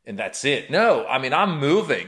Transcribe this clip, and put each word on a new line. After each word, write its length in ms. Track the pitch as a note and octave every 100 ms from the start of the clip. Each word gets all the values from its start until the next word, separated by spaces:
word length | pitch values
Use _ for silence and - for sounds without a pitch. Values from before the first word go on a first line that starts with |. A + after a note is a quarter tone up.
| A2+
and 120 | G2+
that's 280 | G2 - C3+
it. 260 | B2+ -
No, 340 | D#3+ A#3 C3+ G#2+
I 140 | C3
mean, 140 | C3
I'm 260 | D#3 G3 D#3
moving. 480 | C#3 F#3+ E3+ G#2